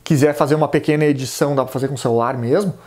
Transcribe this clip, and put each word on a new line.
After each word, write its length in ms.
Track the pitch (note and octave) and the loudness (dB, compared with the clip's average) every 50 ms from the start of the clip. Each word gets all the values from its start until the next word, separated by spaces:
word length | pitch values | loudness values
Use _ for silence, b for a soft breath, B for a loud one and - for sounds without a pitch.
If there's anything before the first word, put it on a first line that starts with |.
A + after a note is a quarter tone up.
| - | -2
quiser 300 | - E3 C3+ C3+ D3+ C#3+ | 0 2 4 4 2 2
fazer 220 | - D#3+ C3 D3+ | 2 0 2 2
uma 120 | D#3 D3+ | 2 2
pequena 380 | C#3+ - D#3 - - D3+ D3+ D3+ | 2 0 0 0 0 0 2 2
edição, 500 | D3 C#3+ C3 C3 B2 - - D#3 C#3+ C#3+ | 2 0 0 -4 -8 -4 -2 -2 0 0
dá 80 | C3+ B2+ | 0 -2
pra 80 | C3 | -2
fazer 160 | - C3 C3 | -4 -4 -4
com 60 | C3+ C#3+ | -4 -4
o 40 | |
celular 380 | A#2 - B2+ A#2 A#2 A#2 B2 C3+ | -4 -2 0 0 0 0 0 -2
mesmo. 380 | B2 A#2 A#2 C#3 F#3+ G#3 F#3 B B B | -4 -2 0 0 0 0 -2 B B B